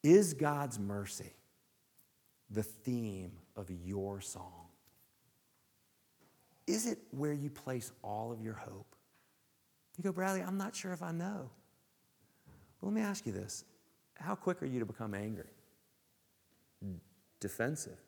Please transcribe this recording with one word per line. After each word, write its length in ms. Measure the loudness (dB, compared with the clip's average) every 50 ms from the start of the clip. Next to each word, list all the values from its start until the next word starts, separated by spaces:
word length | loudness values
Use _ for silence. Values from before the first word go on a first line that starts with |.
| 12
Is 300 | 12 12 12 12 8 2
God's 440 | 2 2 2 2 2 0 -2 -2
mercy 560 | -2 -2 0 0 -2 -4 -4 -6 -8 -10 -12 -14 -18 -20 _ _ _ _ _ _ _ _ _ _ -20 -20 _ _ _ _ _ _ _ _ -4
the 140 | -2 -2 -2
theme 760 | -2 -6 -6 -2 -2 0 0 0 -2 -4 -6 -8 -8 -10 -14 -20 -14 _
of 160 | -10 -8 -8
your 480 | -8 -6 -4 -4 -2 -2 -2 -2 -4 -6
song? 500 | -8 -8 -10 -10 -12 -12 -14 -18 -20 -20 -20 _ _ -20 _ -20 -20 _ _ _ _ _ _ _ _ _ _ _ _ _ _ _ _ _ _ _ _ _ _ _ -20 -20 _ _ -20 _ _ _ 0
Is 180 | 0 2 2 2
it 140 | 0 0 -2 -4 -8
where 200 | -2 0 2 2
you 180 | 2 0 -2 -4
place 440 | -4 -6 -4 -2 -2 -2 -4 -6 -12 -10 -8
all 300 | -4 -4 -2 -2 -4 -4
of 80 | -4
your 140 | -4 -6 -6
hope? 420 | -6 -10 -10 -10 -12 -14 -16 -20 _ _ _ _ _ _ _ _ _ _ _ _ _ _ _ _ _ _ _ -10
You 60 | -2 -2
go, 80 | 0
"Bradley, 320 | 2 2 2 2 2 2 0
I'm 140 | 0 0
not 180 | 0 -2 -2 -4
sure 160 | -6 -4 -4
if 100 | -4 -4
I 120 | -4 -4 -2
know." 360 | -2 -2 -2 -4 -6 -8 -10 -12 -18 -20 _ _ _ _ _ _ _ _ _ _ _ -20 _ _ _ _ -20 -20 -20 -20 -20 -16 _
Well, 100 | -4 0
let 20 | 0
me 80 | 2
ask 240 | 2 0 -2 -2 -4
you 60 | -4
this. 320 | -4 -4 -4 -6 -8 -10 -12 -16 -20 _ _ _ _ _ _ _ _
How 180 | -8 -4 -4 -4
quick 260 | 0 0 0 0 0
are 40 | -2
you 140 | -2 0 0
to 60 | 0
become 280 | -2 -4 -6 -4 -4 -2
angry? 400 | -2 -2 -4 -4 -6 -8 -12 -16 -20 -20 -20 -20 _ _ _ _ _ _ _ _ _ _ _ _ _ _ _ _ _ _ _ _ _ -8 -8 -8 -8 -12 -18 -20 _ _ _ _ _
Defensive? 600 | -6 -6 0 0 0 0 2 -2 -6 -10 -12 -16 -20